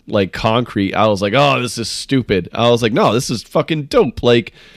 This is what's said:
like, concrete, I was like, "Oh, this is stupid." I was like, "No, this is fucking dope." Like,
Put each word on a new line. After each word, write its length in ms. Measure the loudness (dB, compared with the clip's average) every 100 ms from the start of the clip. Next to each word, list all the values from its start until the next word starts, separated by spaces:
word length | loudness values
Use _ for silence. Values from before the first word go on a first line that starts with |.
| -2
like, 260 | -2 0
concrete, 600 | -2 0 0 0 -2 -2
I 120 | 2 2
was 140 | 2
like, 140 | 0 2
"Oh, 240 | 2 0
this 160 | -4 -6
is 140 | -8
stupid." 580 | -10 -2 -2 0 -2 -2
I 160 | 0 2
was 100 | 2
like, 140 | 2
"No, 180 | 2 2
this 160 | 2 -2
is 140 | -6
fucking 440 | -4 -2 -2 -4 0
dope." 360 | 0 0 0
Like, 320 | 2 2 0 -10 -12